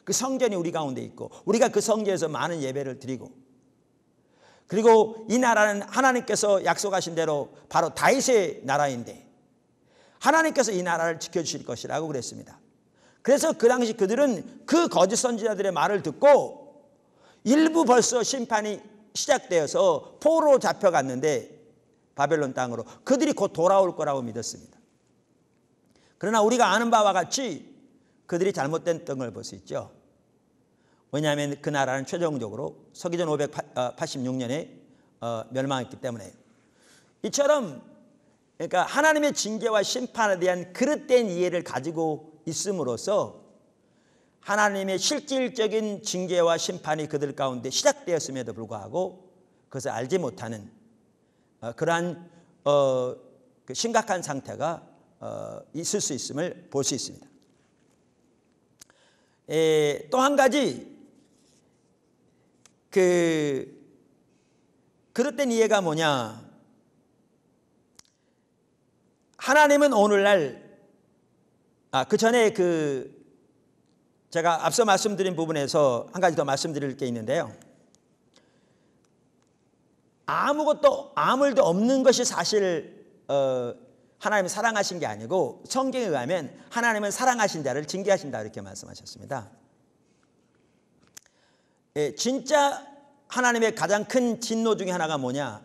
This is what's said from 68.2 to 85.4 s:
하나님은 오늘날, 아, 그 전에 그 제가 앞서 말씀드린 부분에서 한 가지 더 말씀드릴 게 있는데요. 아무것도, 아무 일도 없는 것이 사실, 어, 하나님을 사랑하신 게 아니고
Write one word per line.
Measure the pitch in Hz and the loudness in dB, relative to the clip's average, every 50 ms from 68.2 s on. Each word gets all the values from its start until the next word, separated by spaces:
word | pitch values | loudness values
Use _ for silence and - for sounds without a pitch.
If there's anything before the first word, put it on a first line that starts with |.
| _ _ _ _ _ _ _ _ _ _ _ _ _ _ _ _ _ _ _ _ _ _ _ - | _ _ _ _ _ _ _ _ _ _ _ _ _ _ _ _ _ _ _ _ _ _ _ -6
하나님은 | - - 269 302 302 294 285 285 294 285 254 | 0 4 6 6 8 8 6 6 6 4 6
오늘날, | 208 202 208 208 196 196 202 202 185 151 131 113 - - - - - _ _ _ _ _ _ _ _ _ _ _ _ _ _ _ _ _ _ _ _ _ _ | 6 4 6 4 4 4 4 4 4 2 0 -6 -10 -18 -20 -20 -20 _ _ _ _ _ _ _ _ _ _ _ _ _ _ _ _ _ _ _ _ _ _
아, | - 131 127 | -2 -2 -2
그 | - 208 202 | 0 0 2
전에 | 214 226 233 247 226 208 | 2 4 4 4 4 4
그 | - - 180 175 170 160 156 147 139 127 120 - - - - _ _ _ _ _ _ _ _ _ _ _ _ _ _ _ _ _ _ _ _ _ | 2 2 0 2 2 0 0 -2 -2 -4 -6 -10 -16 -20 -20 _ _ _ _ _ _ _ _ _ _ _ _ _ _ _ _ _ _ _ _ _
제가 | - 165 160 170 165 156 135 | -4 0 2 2 2 2 0
앞서 | 160 156 - 226 | 0 2 2 4
말씀드린 | 214 190 185 - 220 202 170 190 185 175 | 4 4 2 2 0 -2 -2 -2 -2 -2
부분에서 | 156 165 160 160 147 139 123 - 160 147 135 120 117 - - | -4 -4 -2 -2 -2 -2 0 2 2 4 4 2 0 -4 -6
한 | - 185 | -4 0
가지 | 180 175 156 | 0 0 2
더 | 160 147 | 0 0
말씀드릴 | 135 135 139 - 165 151 147 139 139 123 - | 0 -2 -2 -2 -4 -6 -6 -6 -6 -6 -6
게 | 139 123 | -6 -6
있는데요. | 117 117 107 110 139 170 147 110 104 - - _ _ _ _ _ _ _ _ _ _ _ _ _ _ _ _ _ _ _ _ _ _ _ _ _ _ _ _ _ _ _ _ _ _ _ _ _ _ _ _ _ _ _ _ _ _ _ _ _ _ _ _ | -6 -6 -6 -4 -4 -4 -4 -6 -10 -18 -20 _ _ _ _ _ _ _ _ _ _ _ _ _ _ _ _ _ _ _ _ _ _ _ _ _ _ _ _ _ _ _ _ _ _ _ _ _ _ _ _ _ _ _ _ _ _ _ _ _ _ _ _
아무것도, | - 147 165 190 254 294 302 302 302 294 - - 277 - - - - - | -4 -2 0 0 0 0 0 2 0 2 4 4 4 4 2 -4 -8 -4
아무 | - 151 180 233 262 285 285 | 0 2 2 2 4 2 2
일도 | 240 262 - | 4 4 2
없는 | 165 170 190 214 240 269 262 262 | 2 2 2 2 2 2 4 4
것이 | 262 233 233 247 | 4 4 4 2
사실, | - - - 175 - 220 208 196 185 170 151 - - - - - _ _ _ _ - | -2 -2 -4 -2 0 0 0 2 0 0 -2 -4 -8 -16 -20 -20 _ _ _ _ -2
어, | 135 139 135 135 127 127 123 120 - - - - _ _ _ _ _ - | 0 0 0 0 0 -2 -4 -6 -8 -12 -18 -20 _ _ _ _ _ -8
하나님을 | - 208 214 208 185 170 | -4 0 0 0 0 -2
사랑하신 | - 208 214 233 220 208 196 - 185 170 | -2 -2 -2 0 0 0 -2 -4 -4 -6
게 | 143 | -6
아니고 | 117 107 101 113 113 170 185 | -6 -6 -6 -6 -2 0 0